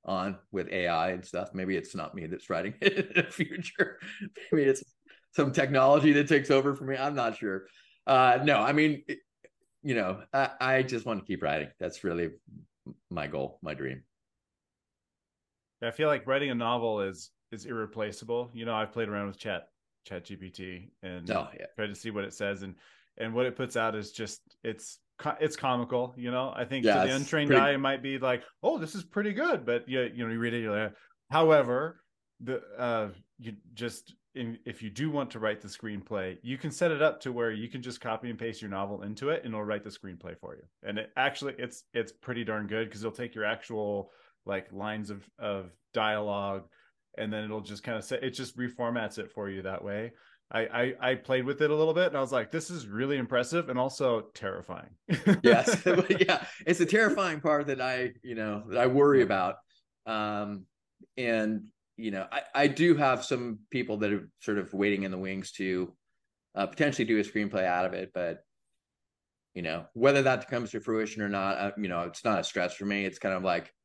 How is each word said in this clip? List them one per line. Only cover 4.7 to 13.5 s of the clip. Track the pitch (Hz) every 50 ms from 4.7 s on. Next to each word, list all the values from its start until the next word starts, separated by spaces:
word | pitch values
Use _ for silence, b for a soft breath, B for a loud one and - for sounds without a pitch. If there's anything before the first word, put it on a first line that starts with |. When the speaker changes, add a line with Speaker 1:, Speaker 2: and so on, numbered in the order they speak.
| 135 135 - _ _ _ b b b b b b _
Speaker 1:
some | - 147 135
technology | 131 - 139 135 139 135 131 135 143 151 147 156
that | 143 147 147
takes | 139 160 143 127 123
over | 139 135 131 143 139
for | 135 135
me. | 135 135
I'm | 127 135 143 147
not | 135 120 113 104
sure. | - 113 101 95 95 92 b b b b b b b _
Uh, | - 135 131 131 127 123 131
no, | 139 151 139 -
I | 110 131
mean, | 147 151 156 156 147 143 -
it, | - - - _ _ _ _ - - _ _ _ _ _ _
you | - 143 123
know, | 113 98 92 95 104 - _
I, | - 135 135 - - -
I | 131 131 131 131
just | 131 131 127 113 110
want | 120 110 98
to | -
keep | - 95 -
writing. | - 73 73 78 73 - - _
That's | 87 85 - -
really | - 92 85 85 85 80 - - _ - - - - _ _ _ _ 65 - _ _ _
my | 87 80 73
goal, | 73 73 69 67 67